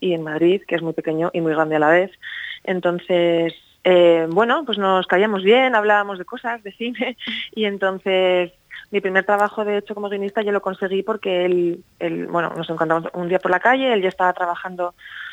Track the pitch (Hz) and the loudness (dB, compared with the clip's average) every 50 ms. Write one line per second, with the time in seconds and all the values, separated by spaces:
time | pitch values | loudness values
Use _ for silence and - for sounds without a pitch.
0 | - 185 175 165 156 156 151 156 165 175 185 202 - - 180 165 165 160 156 - | -2 -2 -2 -2 -4 -4 -2 2 2 2 2 2 -2 -4 -4 -4 -2 -4 -6 -4
1 | - 165 156 156 165 180 - 175 165 160 156 156 160 156 156 151 151 151 165 180 | -4 -4 -2 -2 -2 -2 -2 -2 -2 0 0 0 0 0 2 2 4 4 4 4
2 | 185 196 - _ - - - - - - - - - - 190 180 175 180 175 175 | 4 0 -4 _ -18 -16 -14 -12 -12 -12 -14 -12 -6 -4 -4 -2 0 -2 -2 -2
3 | - - 185 175 170 170 170 165 165 165 - - _ _ _ _ - 180 180 175 | -2 -2 0 2 2 2 2 2 0 -2 -4 -8 _ _ _ _ 2 4 6 8
4 | 175 170 165 165 165 160 165 190 226 233 254 330 302 240 220 202 196 190 190 185 | 8 8 6 6 4 2 2 2 4 4 2 0 0 -4 -4 0 2 2 2 2
5 | 175 - 185 180 202 220 208 190 185 196 226 254 262 254 240 214 208 214 208 208 | 2 2 2 2 2 2 0 0 4 4 4 6 4 4 2 2 2 4 2 2
6 | 202 202 196 180 180 - 233 247 - 233 233 233 208 202 190 - 233 240 240 214 | 2 0 -6 -10 -10 -12 -12 -10 -8 -8 -8 -8 -10 -14 -12 -8 -8 -8 -6 -4
7 | 247 247 240 - - 247 220 - - - - 226 214 202 202 190 202 190 190 190 | -6 -6 -6 -8 -10 -10 -10 -10 -10 -10 -6 -4 -4 -4 -2 -2 -2 -2 -2 -2
8 | - 202 190 185 185 185 180 180 180 175 _ _ _ _ - - - - 208 202 | -2 0 2 2 4 4 2 2 0 -2 _ _ _ _ -20 -20 -14 -4 -4 -2
9 | 196 190 185 190 185 - 208 202 208 202 - - 214 208 208 202 202 - 214 208 | -2 0 0 0 0 2 2 2 2 0 -2 -4 -4 -2 -2 -4 -4 -6 -10 -8
10 | 208 202 208 196 196 202 - 226 214 208 202 196 190 190 190 - 202 185 196 196 | -6 -6 -6 -4 -6 -4 -4 -4 -2 0 -2 -2 -2 -4 -6 -4 -6 -4 -2 -4
11 | 196 - 220 214 - 190 185 180 180 180 180 180 175 170 175 - - _ _ - | -2 -4 -6 -6 -4 -2 -2 0 0 2 2 0 0 0 -2 -4 -10 _ _ -8
12 | 175 170 160 175 175 - - 170 165 156 - 165 165 - 165 165 165 160 160 165 | -6 -6 -4 -6 -6 -4 -2 -2 -2 -2 -4 -8 -8 -8 -4 -2 0 0 0 -2
13 | 165 - - 180 180 170 185 180 - 185 180 180 180 226 254 262 269 262 233 202 | -2 -4 -8 -6 -4 -2 -2 0 0 2 0 2 4 2 2 2 2 2 2 2
14 | 180 185 - - 185 180 180 - 180 175 175 170 - 185 185 175 180 175 - _ | 0 0 0 2 0 0 0 0 -2 -4 -4 -6 -8 -12 -6 -6 -6 -6 -6 _
15 | - - - - - - | -20 -20 -18 -16 -16 -14